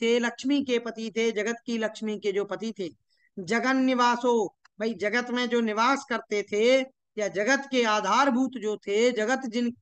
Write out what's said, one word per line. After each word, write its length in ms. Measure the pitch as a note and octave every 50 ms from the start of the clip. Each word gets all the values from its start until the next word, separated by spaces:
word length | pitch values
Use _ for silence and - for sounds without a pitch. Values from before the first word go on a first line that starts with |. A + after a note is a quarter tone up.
थे, 180 | A#3 A3+ A#3 A#3+
लक्ष्मी 440 | A#3 A3+ A#3 - B3 C4 C#4+ C#4+ C#4
के 160 | B3+ A#3+ A#3
पति 340 | A#3+ A3+ A3+ A3 A3+ A3 E3+
थे, 140 | A3+ A3+ A3+
जगत 240 | G3 G#3+ G3+ A#3 A#3 A#3 -
की 120 | B3 A#3
लक्ष्मी 420 | A3 A3 G#3+ A3 - A3 G#3+ G#3+ G3+
के 120 | G#3 G3+
जो 140 | F#3+ G3+ G3
पति 280 | G3+ F#3 - A3 A3+ G#3 -
थे। 100 | F#3 D#3 - _ _ _ _ _ _ _ - G3
जगन 380 | F3+ D#3+ A3+ A#3 A3 C4 C4
निवासो, 760 | C4 C4 C4 C4 B3 A#3+ A#3+ A#3 A#3 B3+ B3 A#3+ A3+ G3+ - - _ _ - _ -
भाई, 140 | G#3+ A#3 A3+
जगत 360 | E3+ G3 G#3 G#3 B3 A#3+ B3
में 200 | A#3 B3 B3 A3+
जो 120 | A#3+ A#3
निवास 440 | A3+ G#3+ G#3 A3 A#3 C4 C#4 C4+ - -
करते 340 | A#3+ A3 - - A3 G#3 G3
थे 420 | - G#3 G#3 A3+ B3 C4 C4+ C4 C4 _ _ _ _ -
या 100 | G#3+ G#3
जगत 400 | F#3+ D#3+ F#3+ G#3 A#3+ C#4 C4+ C#4 -
के 120 | C4 B3 A#3+
आधारभूत 680 | G#3+ G#3+ G#3+ F#3+ F#3+ G#3+ B3+ C#4+ C#4 A#3 B3+ C4 B3 C4
जो 200 | A3+ G3 G#3+ G#3
थे, 340 | - - G3+ G3+ A3 A#3+ B3+
जगत 300 | A#3+ G#3+ G#3+ A3 C4+ C4 C4+
जिन, 300 | A3+ G3+ A#3+ A#3+ A#3 A#3+ _